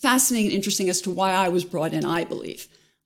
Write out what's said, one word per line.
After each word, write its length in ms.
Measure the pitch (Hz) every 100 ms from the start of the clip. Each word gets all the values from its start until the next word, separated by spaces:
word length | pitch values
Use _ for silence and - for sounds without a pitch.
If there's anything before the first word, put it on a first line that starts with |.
fascinating 460 | 269 254 254 233 208
and 80 | 196
interesting 340 | 202 - 185
as 120 | 180
to 100 | 185
why 200 | 180 190
I 180 | 190 185
was 160 | 175 175
brought 280 | 165 160
in, 120 | 156 147
I 180 | 170
believe. 440 | - - - - - _ _ _